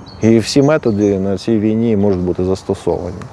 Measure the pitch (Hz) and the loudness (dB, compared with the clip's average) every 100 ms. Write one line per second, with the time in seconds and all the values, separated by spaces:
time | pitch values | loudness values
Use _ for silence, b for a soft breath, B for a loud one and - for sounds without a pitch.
0 | - - 110 113 107 143 139 156 120 101 | -20 0 4 4 2 2 2 2 0 0
1 | 104 98 98 95 - 113 107 110 117 104 | 0 0 -2 -4 -2 0 0 0 0 2
2 | 101 92 90 87 92 92 - 98 90 85 | 2 0 -2 -2 -2 -2 -4 -4 -2 -4
3 | 90 92 104 | -6 -12 -16